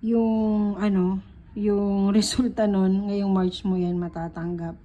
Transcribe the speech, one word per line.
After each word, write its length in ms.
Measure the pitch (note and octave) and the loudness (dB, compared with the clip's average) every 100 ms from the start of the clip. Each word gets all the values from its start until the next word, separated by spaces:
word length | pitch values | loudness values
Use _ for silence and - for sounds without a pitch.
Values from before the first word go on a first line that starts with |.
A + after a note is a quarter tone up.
yung 720 | A3 A#3 A3+ A3 A3 G#3+ G#3 G3 | 2 2 2 0 0 0 0 0
ano, 480 | G#3 F#3+ F#3 F#3+ - - - - | 0 2 2 0 -6 -20 -14 -4
yung 520 | G#3 G3+ G3+ G3 G3 | 0 2 2 2 2
<laughs> 100 | G#3 | 2
resulta 500 | G3+ - B3 - G#3+ | 2 0 -2 0 0
nun, 400 | G3 F#3+ F#3+ G3+ | 2 2 2 0
ngayong 240 | G3+ G3 | -2 0
March 320 | F#3+ F3+ F3+ | 2 0 -2
mo 160 | G3 F#3 | -4 -2
yan 160 | F3 F3 | 0 -2
matatanggap. 800 | F3 E3 E3 E3+ E3+ F3 E3 E3 | -4 -8 -10 -8 -8 -6 -8 -12